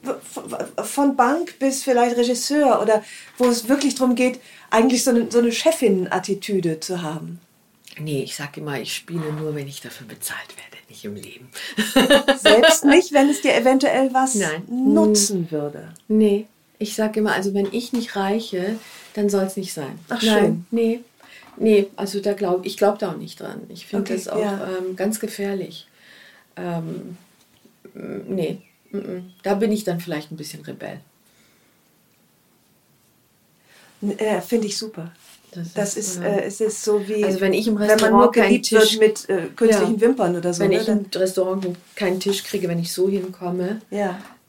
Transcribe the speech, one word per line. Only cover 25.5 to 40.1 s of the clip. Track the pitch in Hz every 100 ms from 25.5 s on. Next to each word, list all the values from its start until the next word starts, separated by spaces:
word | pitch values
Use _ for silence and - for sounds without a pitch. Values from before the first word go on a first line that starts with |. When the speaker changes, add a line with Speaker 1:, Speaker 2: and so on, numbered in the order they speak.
| 196 170 - - _ - - - _ _ -
Speaker 2:
Ähm, | 180 170 165 175 - 175 _ _ _ _ _ _ -
nee, | - - - - 190 160 - _ _ _
mm, | 202
mm. | - 180 180 _
Da | 196
bin | 202 220
ich | 214
dann | - 170
vielleicht | 170 151 156
ein | 160
bisschen | 151 156
Rebell. | 151 - - - _ _ _ _ _ _ _ _ _ _ _ _ _ _ _ _ _ _ _ _ _ _ _ _ _ _ _ _ _ _
Speaker 1:
N-, | 202 -
äh, | 214 185
find | - 233
ich | 208 -
super. | 220 - 170 - - - _
Speaker 2:
Das | 180 170
Speaker 1:
Das | - 202 -
Speaker 2:
ist, | 196 180
Speaker 1:
ist, |
Speaker 2:
ja. |
Speaker 1:
äh, | 180 202
es | - 202
ist | 220 214
so | 220 208 196
wie, | 214
Speaker 2:
Also | 202 190
wenn | 190
ich | 196 220
im | 208
Speaker 1:
wenn | 208
man |
Speaker 2:
Restaurant | 214 220 202
Speaker 1:
nur | 240
Speaker 2:
keinen | 233 196
Speaker 1:
geliebt | 233 -
wird | 220 214
Speaker 2:
Tisch | 220
Speaker 1:
mit, | 214 214 -
äh, | 196 165
künstlichen | - 226 208 -
Speaker 2:
Ja. | 220
Speaker 1:
Wimpern | 233